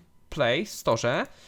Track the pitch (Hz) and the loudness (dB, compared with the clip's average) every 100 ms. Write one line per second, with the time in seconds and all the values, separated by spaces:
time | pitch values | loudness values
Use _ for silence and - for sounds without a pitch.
0 | - - - - 123 131 208 - - 113 | -12 -20 -8 0 2 2 -2 -4 0 2
1 | 120 147 269 - | 2 0 -2 -10